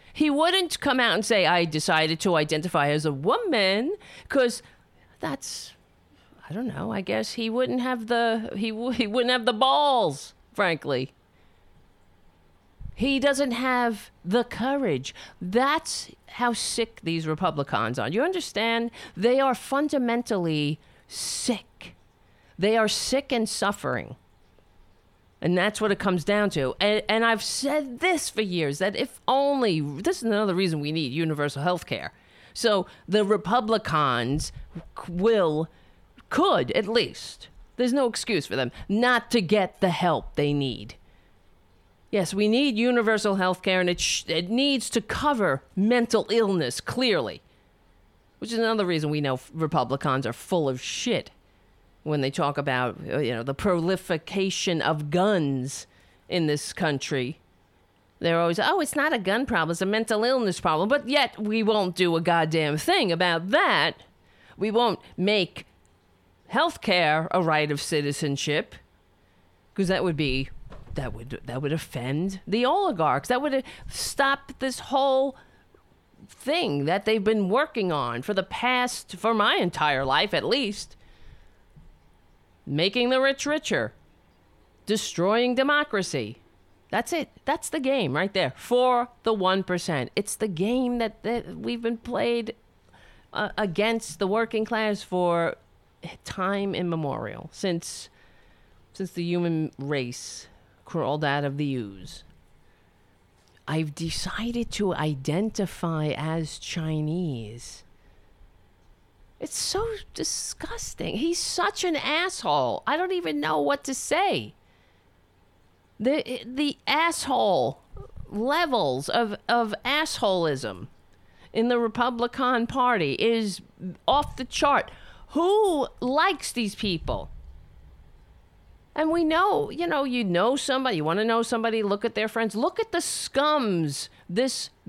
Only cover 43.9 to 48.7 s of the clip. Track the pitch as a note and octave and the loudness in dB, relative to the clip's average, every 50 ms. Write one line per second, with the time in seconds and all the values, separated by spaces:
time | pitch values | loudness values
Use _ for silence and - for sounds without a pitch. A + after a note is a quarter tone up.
43.9 | F3 - - - - - - - D#3+ E3+ F3+ F3+ A3+ B3+ C#4 C#4+ C#4 A#3+ - - | 0 0 0 -2 -2 -2 -2 -2 -2 -2 -2 0 2 2 2 2 2 0 -2 -2
44.9 | - A#3 - - - - C4 D4+ C#4+ A3+ G3 D#3+ C3+ - - _ _ F#3 G3+ A3 | -2 -2 -2 -2 -2 0 0 2 2 2 2 2 2 0 -4 _ _ 0 2 4
45.9 | B3 B3 A#3+ A#3 A#3 G#3 - - G#3+ A#3 A3 G3 F#3+ E3+ C#3 A#2+ - - - - | 4 4 4 4 2 2 2 2 2 2 4 4 2 2 0 0 -2 -6 -8 -6
46.9 | - A#3+ C4 A#3 F#3+ D3+ A#2 G2 D2 - - _ _ _ _ _ _ _ _ _ | -2 0 2 2 4 2 0 -2 -6 -10 -14 _ _ _ _ _ _ _ _ _
47.9 | _ _ _ _ _ _ _ _ _ _ - A3+ A#3 A3+ A3+ A3 | _ _ _ _ _ _ _ _ _ _ -8 -4 -2 0 2 2